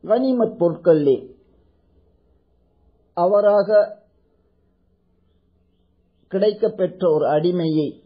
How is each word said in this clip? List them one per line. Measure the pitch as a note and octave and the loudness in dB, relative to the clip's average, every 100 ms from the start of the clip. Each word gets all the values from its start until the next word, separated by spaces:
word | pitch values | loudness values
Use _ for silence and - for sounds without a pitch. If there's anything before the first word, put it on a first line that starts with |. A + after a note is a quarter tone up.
கனிமத் | E3+ A3+ C4 B3+ A3 - | -2 -2 0 0 -2 0
பொருட்களிலே | F3 D#3+ F3 D#3+ C#3+ B2 - - _ _ _ _ _ _ _ _ _ _ _ _ _ _ _ _ _ - | -2 0 2 4 4 0 -4 -20 _ _ _ _ _ _ _ _ _ _ _ _ _ _ _ _ _ -4
அவராக | F3 G3+ G#3 G#3 G3+ G#3+ - - _ _ _ _ _ _ _ _ _ _ _ _ _ _ _ _ _ _ _ _ _ _ _ | 0 2 2 2 2 2 2 -6 _ _ _ _ _ _ _ _ _ _ _ _ _ _ _ _ _ _ _ _ _ _ _
கிடைக்கப்பெற்ற | F#3+ F#3+ - A3 - F3+ - F3+ | -2 -2 -2 -6 -4 -6 -2 -2
ஒரு | D#3 C3+ | 0 0
அடிமையை | D3+ F3 F3+ D#3+ D#3 C#3+ - | 0 0 -2 -2 -2 -4 -8